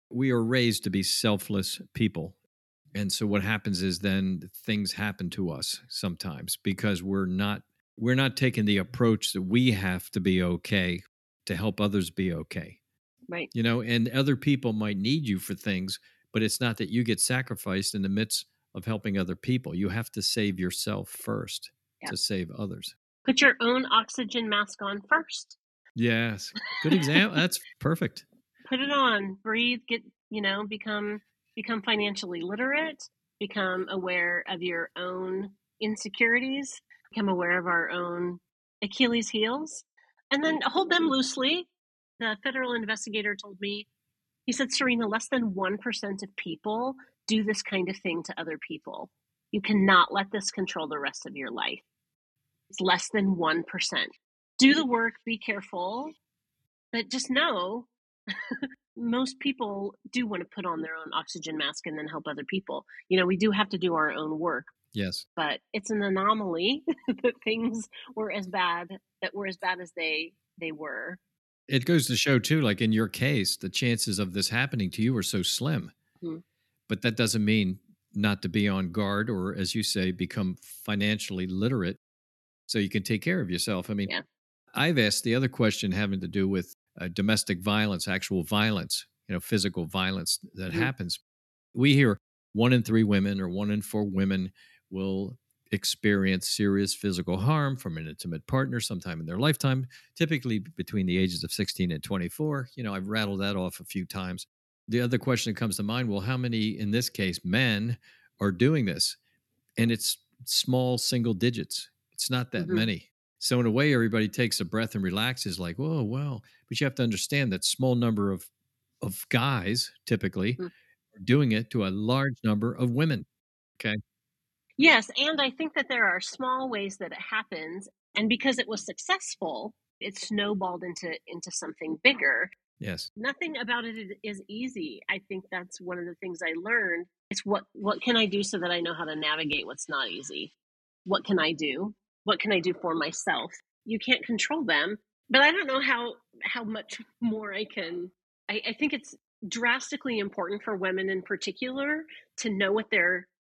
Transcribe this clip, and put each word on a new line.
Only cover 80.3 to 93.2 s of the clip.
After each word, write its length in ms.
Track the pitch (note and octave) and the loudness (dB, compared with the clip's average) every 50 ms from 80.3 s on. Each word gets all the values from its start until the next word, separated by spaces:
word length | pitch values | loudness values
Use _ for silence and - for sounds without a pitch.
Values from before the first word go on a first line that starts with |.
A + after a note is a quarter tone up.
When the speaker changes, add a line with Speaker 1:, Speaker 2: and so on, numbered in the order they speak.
| - A2+ G2 F#2 F2+ - - | -2 -2 -2 -2 -4 -6 -10
Speaker 1:
financially 800 | - - - - - G#2 G2+ G#2 G#2+ G#2+ G#2 - - G2 F#2 F#2 | -18 -20 -10 -6 -4 -2 0 2 0 0 0 -2 -4 -4 -4 -4
literate 520 | F#2 F#2 F#2+ G#2+ B2 C3+ A2+ F2+ F2+ G2+ - _ _ _ _ _ _ _ _ _ _ _ _ _ | -4 -2 0 0 2 2 0 0 -2 -4 -6 _ _ _ _ _ _ _ _ _ _ _ _ _
so 120 | - - A2+ | -4 0 0
you 100 | G2+ F#2 | 0 0
can 140 | - G#2+ F#2+ | 0 -2 0
take 180 | - A2+ G2+ | 0 -2 0
care 200 | - E3 F#3 F#3 | 0 0 0 0
of 100 | A2+ F2 | 0 -2
yourself. 380 | F2+ E2+ - A#2 G2+ F2+ F2 - | -2 -2 -2 -2 -2 -2 -2 -4
I 40 | G#2+ | -4
mean, 140 | G2+ G2 F#2+ | -2 -2 -2
Speaker 2:
Yeah. 120 | - F2 - _ _ _ _ _ _ _ _ _ - | -4 -6 -8 _ _ _ _ _ _ _ _ _ -2
Speaker 1:
I've 240 | - C#3+ E3 E3 | 0 2 4 4
asked 260 | C3 A2 G#2 - - - | 4 4 4 4 2 2
the 120 | A#2+ A#2 | 2 2
other 140 | B2+ C3+ B2 | 4 2 2
question 420 | - - A#2+ G#2+ - - - G2 | 2 4 4 4 4 2 0 0
having 300 | F2+ G2+ G#2 G2 G2 F#2+ | 0 2 0 0 0 -2
to 60 | F#2 | -4
do 200 | E2+ D#2+ G2+ F#2+ | -2 0 0 2
with, 260 | G2 G2 F2+ F2 - - - _ _ _ - | 2 2 0 -2 -4 -10 -20 _ _ _ -8
uh, 100 | F2+ F2 | -8 -6
domestic 500 | E2+ - G2 G#2+ A2 G#2 - - G2 F2 | -2 0 2 4 4 4 2 0 -2 0
violence, 460 | F#2 G#2+ G#2 G#2+ G#2+ G#2 F#2+ E2+ - | 0 2 2 4 2 2 0 0 -2
actual 360 | G#2 F#2 F#2 - - G2+ F2+ E2 | -2 -2 -2 0 0 0 0 0
violence, 640 | - G#2+ G#2 G#2+ A2 G#2 F#2 - - - - - _ _ _ _ | 2 2 2 4 4 2 0 -2 -4 -4 -6 -6 _ _ _ _
you 60 | - F#2+ | -6 -6
know, 60 | F2 | -6
physical 440 | - - A#2 G2+ F#2 G2+ F2 F#2 E2 | -2 0 2 2 2 0 -2 -2 -4
violence 540 | E2 - F#2+ F#2 F#2 F#2+ F#2 E2+ - - - - - - | -2 0 0 0 0 0 -2 -2 -2 -4 -4 -6 -10 -10
that 180 | F#2 F#2+ F2+ | -8 -6 -4
Speaker 2:
Mm-hmm. 80 | E2 E2+ | -2 0
Speaker 1:
happens. 380 | B2 C3 B2+ - F#2+ E2+ - - _ _ _ _ _ _ _ _ _ _ - | 0 0 -2 -4 -4 -6 -6 -8 _ _ _ _ _ _ _ _ _ _ 0
We 200 | A#2+ C3 D3 C#3 | 4 6 6 8
hear 220 | C#3 C#3 A2+ G2 - _ _ _ _ _ _ - | 8 8 6 4 2 _ _ _ _ _ _ 0
one 200 | G#2 A#2 B2 B2+ | 2 4 6 6
in 80 | A#2+ A2 | 4 4
three 200 | - A2+ A2 A2+ | 4 4 6 6
women 380 | G#2 G2+ G2 | 6 4 4